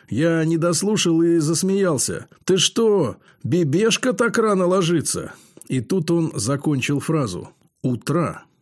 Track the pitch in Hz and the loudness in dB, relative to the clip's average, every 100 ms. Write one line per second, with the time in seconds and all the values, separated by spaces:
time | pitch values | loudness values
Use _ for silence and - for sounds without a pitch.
0 | - 107 165 165 160 165 175 156 196 214 | -6 0 0 2 0 0 0 0 0 0
1 | 175 165 170 170 151 160 190 196 185 139 | 2 2 4 2 2 0 0 0 0 0
2 | - 90 - _ - 185 - - 226 202 | -2 -6 -12 _ 0 2 2 2 2 2
3 | 120 - _ _ 110 170 156 165 220 - | 0 -4 _ _ -2 0 2 2 2 0
4 | 254 - 233 240 220 190 180 190 165 170 | 0 0 0 2 2 2 2 2 2 0
5 | - 85 - - - - - 131 110 190 | -2 -6 -8 -14 -20 -18 -6 -4 -2 -2
6 | 156 170 160 135 110 139 156 139 117 143 | 0 0 -2 -4 -4 -2 -2 -2 -2 -2
7 | - 156 117 87 - - _ _ 127 117 | -2 -2 -2 -6 -12 -18 _ _ -4 -4
8 | - 165 127 76 - _ | -2 -2 -2 -6 -16 _